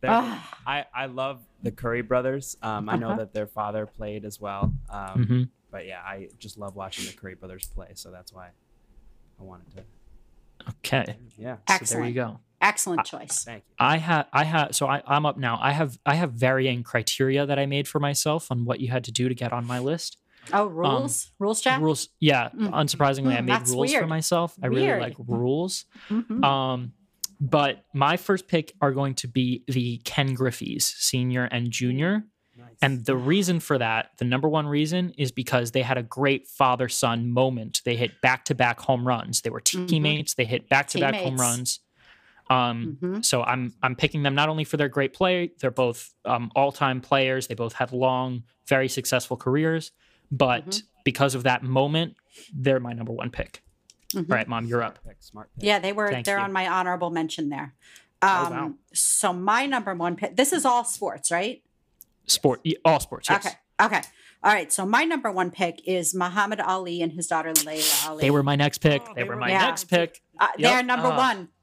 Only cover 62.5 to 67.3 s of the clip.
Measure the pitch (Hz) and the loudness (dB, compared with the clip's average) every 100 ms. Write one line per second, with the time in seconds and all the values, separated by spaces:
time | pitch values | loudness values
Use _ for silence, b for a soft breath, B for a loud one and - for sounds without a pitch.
62.5 | 123 - - 165 151 - 123 - 196 196 | 0 -2 2 4 4 2 -8 0 0 0
63.5 | - _ _ 214 202 - B B B 185 | -8 _ _ 2 2 -4 B B B 2
64.5 | 208 156 - 190 233 320 320 233 185 175 | 4 2 -2 2 2 2 0 -2 0 -2
65.5 | 175 180 170 - 185 165 185 180 185 202 | 0 -2 -2 -2 -2 0 -2 -2 0 0
66.5 | 214 180 185 180 175 165 151 165 | 0 -2 -2 -2 -4 -4 -4 -2